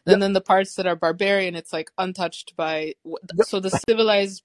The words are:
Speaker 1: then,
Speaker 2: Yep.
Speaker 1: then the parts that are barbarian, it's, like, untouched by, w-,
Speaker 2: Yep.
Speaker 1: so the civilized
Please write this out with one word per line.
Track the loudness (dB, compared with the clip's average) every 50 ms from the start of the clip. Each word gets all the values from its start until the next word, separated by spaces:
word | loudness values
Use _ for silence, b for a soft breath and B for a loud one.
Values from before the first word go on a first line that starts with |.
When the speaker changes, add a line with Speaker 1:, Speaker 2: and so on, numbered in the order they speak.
| 2
Speaker 1:
then, | 2 4
Speaker 2:
Yep. | 4
Speaker 1:
then | 4 2
the | 2 0
parts | 2 4 4 4 2 0 -4
that | -4 -2
are | -2 -2
barbarian, | 0 0 -2 0 0 0 2 2 2 0 -2 -4
it's, | -8 -8 -6
like, | -6 -8 -8 -6 -6 -4
untouched | -4 -4 -4 -4 -6 -6 -6 -10 -18 -12 -8
by, | -6 -4 -2 -2 -4 -4 -6 -10 -12 -14
w-, | -12 -12 -12 -12 -4 0
Speaker 2:
Yep. | 0 0
Speaker 1:
so | 0 -2 -4
the | -2 -2
civilized | -4 -2 0 0 2 2 4 4 4 2 2 0 -4 -10